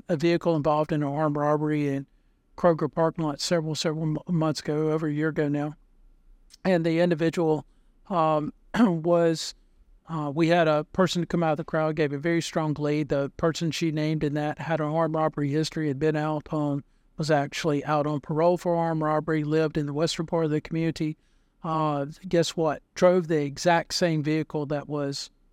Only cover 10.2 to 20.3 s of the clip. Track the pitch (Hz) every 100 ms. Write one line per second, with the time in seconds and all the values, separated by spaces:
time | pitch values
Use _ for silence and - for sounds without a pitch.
10.2 | 147 143 160 175 160 151 151 - 185 175
11.2 | 165 175 165 151 160 160 156 156 151 143
12.2 | 165 170 156 175 156 143 147 151 151 143
13.2 | 139 - 170 151 165 - 165 156 151 156
14.2 | 151 147 151 - 151 160 151 160 160 160
15.2 | 156 151 147 147 156 - 156 135 156 151
16.2 | 151 151 - 156 147 143 - _ _ -
17.2 | 156 151 139 - 165 147 143 151 147 151
18.2 | - 151 170 180 180 170 165 160 156 156
19.2 | 156 160 147 156 160 160 147 143 160 -
20.2 | 160